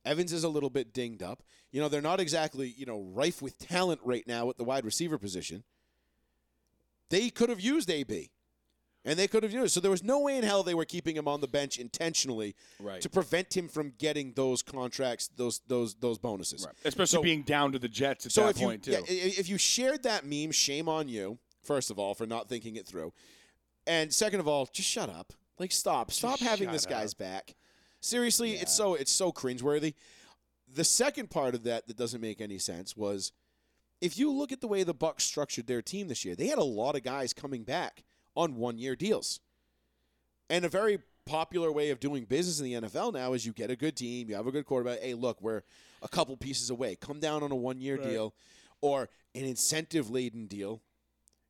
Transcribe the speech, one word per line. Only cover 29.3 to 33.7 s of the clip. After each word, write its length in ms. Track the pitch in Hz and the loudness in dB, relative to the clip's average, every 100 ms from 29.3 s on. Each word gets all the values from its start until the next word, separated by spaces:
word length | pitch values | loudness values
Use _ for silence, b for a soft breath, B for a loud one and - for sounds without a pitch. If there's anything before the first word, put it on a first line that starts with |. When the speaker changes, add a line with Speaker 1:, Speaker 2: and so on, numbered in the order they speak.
Speaker 1:
cringeworthy. 600 | - 131 123 135 147 156 - b b b b _ _ _ | 0 -4 0 2 2 0 -4 b b b b _ _ _
The 100 | 131 | 0
second 440 | 160 - 269 285 208 | 4 6 4 0 -4
part 260 | 165 135 | 0 0
of 100 | 120 | 0
that 220 | 117 113 117 | 0 -2 -4
that 80 | 110 | -4
doesn't 240 | 117 117 | -4 -2
make 180 | 110 104 | -6 -6
any 160 | 104 95 | -8 -4
sense 380 | - 85 98 - | -4 -6 -8 -4
was 360 | 101 101 - _ _ _ _ | -2 -2 -4 _ _ _ _